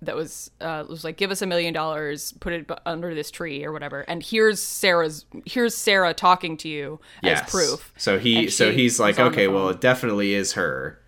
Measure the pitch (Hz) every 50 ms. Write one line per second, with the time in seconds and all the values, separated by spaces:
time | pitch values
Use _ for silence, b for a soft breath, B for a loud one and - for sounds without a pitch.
0 | - - - 147 160 147 - - - - _ - - 165 160 156 - - 165 160
1 | 156 160 165 - 196 190 196 185 208 185 175 175 170 170 165 160 156 160 156 151
2 | 151 147 147 147 - - - - - 180 170 170 151 - 160 - - - 165 165
3 | 170 175 165 151 147 - - - 175 165 143 139 147 151 156 151 139 143 139 139
4 | - - 135 131 - - - 220 220 220 214 202 - - - - - 196 175 170
5 | 165 156 156 151 - _ - - - - - 254 240 233 220 - - 220 202 196
6 | 185 170 160 - - 180 180 180 - 175 160 156 - 160 151 147 143 139 156 151
7 | B B B B - 90 80 73 - - - 190 170 - - - - - - -
8 | - 110 98 95 110 120 117 113 113 95 - - 120 107 107 127 123 120 113 117
9 | 110 104 101 - 123 123 - 113 101 95 98 98 95 95 92 - - 127 127 127
10 | - 117 104 101 101 98 101 101 95 - - 107 90 78 65 65 65 - - -
11 | _